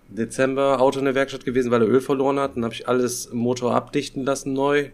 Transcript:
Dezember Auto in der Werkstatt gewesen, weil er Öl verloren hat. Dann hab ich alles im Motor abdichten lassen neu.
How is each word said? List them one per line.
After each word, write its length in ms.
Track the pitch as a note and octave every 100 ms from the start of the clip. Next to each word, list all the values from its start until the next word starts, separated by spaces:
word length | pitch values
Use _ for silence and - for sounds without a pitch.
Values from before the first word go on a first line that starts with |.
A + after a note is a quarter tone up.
| -
Dezember 720 | G2+ A2+ - C3 C3+ C#3 C3
Auto 180 | C3+ C3+
in 60 |
der 100 | C#3
Werkstatt 300 | C3 C3+ C3
gewesen, 260 | - B2 A#2+
weil 120 | B2
er 60 | A2
Öl 120 | B2+
verloren 400 | C3 C3+ C3+ C#3
hat. 160 | C#3 C3
Dann 80 |
hab 80 | A2+
ich 160 | - -
alles 380 | B2+ B2 A#2 -
im 120 | A#2+
Motor 360 | A#2+ B2 B2
abdichten 500 | A#2+ - D3 C3+ C#3+
lassen 300 | C3 C3+ C#3+
neu. 340 | C3+ C#3 C#3+ C#3+